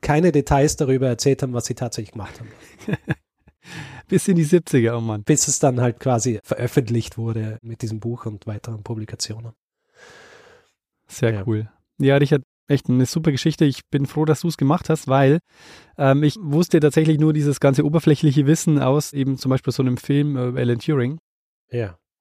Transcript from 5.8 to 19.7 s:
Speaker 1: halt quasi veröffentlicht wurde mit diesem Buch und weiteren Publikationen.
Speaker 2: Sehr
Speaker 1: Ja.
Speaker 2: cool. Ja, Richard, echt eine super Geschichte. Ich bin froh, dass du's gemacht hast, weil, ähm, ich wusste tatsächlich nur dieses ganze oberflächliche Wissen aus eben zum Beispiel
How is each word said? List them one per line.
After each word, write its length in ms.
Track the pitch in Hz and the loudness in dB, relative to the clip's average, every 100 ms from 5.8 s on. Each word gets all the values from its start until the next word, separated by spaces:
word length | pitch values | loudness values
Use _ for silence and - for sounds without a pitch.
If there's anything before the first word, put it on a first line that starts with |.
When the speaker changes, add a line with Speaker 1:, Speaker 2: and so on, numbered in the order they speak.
Speaker 1:
halt 180 | 123 - | 0 -2
quasi 400 | 131 120 127 110 | -2 0 0 -4
veröffentlicht 760 | - - 120 143 113 117 - - | -6 -4 -2 -2 0 -2 -4 -6
wurde 400 | 113 113 110 110 | -6 -6 -6 -10
mit 220 | 117 113 | -14 -10
diesem 160 | 113 107 | -8 -8
Buch 260 | 117 120 113 | -8 -8 -10
und 200 | 104 - | -12 -10
weiteren 380 | 104 - 110 | -10 -10 -12
Publikationen. 680 | 101 110 107 - - 110 113 - _ _ _ _ - - - - - _ _ _ _ _ _ | -10 -10 -10 -10 -10 -10 -16 -20 _ _ _ _ -20 -20 -20 -20 -20 _ _ _ _ _ _
Speaker 2:
Sehr 240 | - 117 | -4 -2
Speaker 1:
Ja. 80 | 104 104 | -2 -4
Speaker 2:
cool. 220 | 107 110 _ _ - | -4 -6 _ _ -2
Ja, 180 | 135 139 | 2 2
Richard, 260 | 143 147 - _ - | 2 0 -2 _ -4
echt 200 | 139 - | -2 2
eine 180 | 127 127 | 0 0
super 260 | 165 156 | 0 -2
Geschichte. 320 | 135 160 - | 0 -2 2
Ich 180 | 151 - - | 0 0 -4
bin 160 | 143 139 | -4 -2
froh, 180 | 151 | 0
dass 160 | 156 147 | 0 0
du's 160 | 170 - | -2 0
gemacht 320 | 139 170 - | 0 0 0
hast, 200 | 160 - | -4 0
weil, 320 | 135 135 165 - _ - - _ - | 4 4 4 -2 _ -20 -20 _ -2
ähm, 260 | 135 139 | 2 4
ich 140 | 151 220 | 2 -2
wusste 400 | 160 147 180 165 | -2 0 2 4
tatsächlich 380 | 147 160 156 151 | 4 4 2 4
nur 140 | 156 | 2
dieses 280 | 151 147 135 | 2 0 2
ganze 240 | 139 131 | 2 2
oberflächliche 640 | 147 160 170 143 151 139 139 | 2 2 2 4 4 4 4
Wissen 320 | 160 165 143 | 2 2 2
aus 340 | 131 147 - | 2 0 -2
eben 240 | 143 135 135 | -4 -4 -2
zum 100 | 131 | 0
Beispiel 220 | 131 - | 0 0